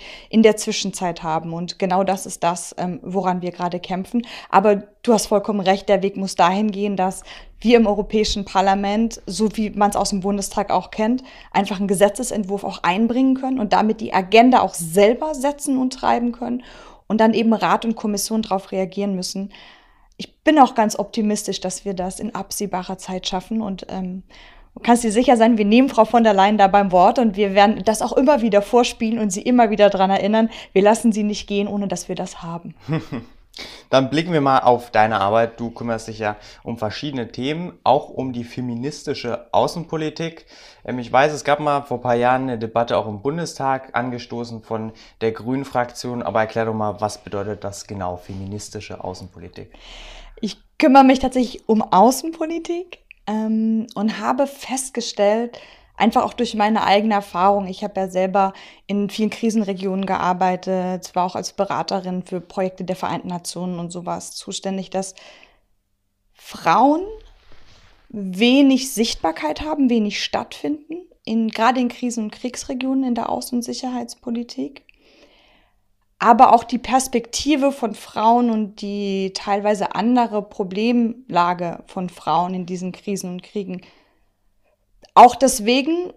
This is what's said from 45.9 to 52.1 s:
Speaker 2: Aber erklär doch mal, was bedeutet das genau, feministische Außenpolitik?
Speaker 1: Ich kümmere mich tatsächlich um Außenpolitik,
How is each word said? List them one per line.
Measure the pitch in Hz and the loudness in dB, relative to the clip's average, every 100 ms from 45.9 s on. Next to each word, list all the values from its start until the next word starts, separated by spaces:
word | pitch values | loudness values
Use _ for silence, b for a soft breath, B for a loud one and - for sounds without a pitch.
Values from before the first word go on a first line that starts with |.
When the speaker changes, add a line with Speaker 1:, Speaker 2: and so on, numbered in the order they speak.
| - 123 120 | -8 -8 -6
Speaker 2:
Aber | - 110 | -2 -2
erklär | 110 117 | -2 -2
doch | 113 | -2
mal, | 110 107 92 | -2 -4 -4
was | 104 - | -6 -6
bedeutet | - 101 101 101 | -10 -8 -6 -8
das | 104 - - | -10 -12 -12
genau, | 101 90 87 | -8 -8 -8
feministische | - 95 98 104 - 107 - 95 | -12 -12 -10 -12 -12 -14 -14 -12
Außenpolitik? | 92 92 92 - 90 98 98 B B B B B B B | -10 -12 -14 -18 -20 -18 -20 B B B B B B B
Speaker 1:
Ich | 202 - _ - | -10 -10 _ 0
kümmere | 302 269 | 6 8
mich | 262 269 | 8 6
tatsächlich | 254 254 226 - - | 2 0 -2 -4 0
um | 214 | 0
Außenpolitik, | - 180 226 | 4 6 6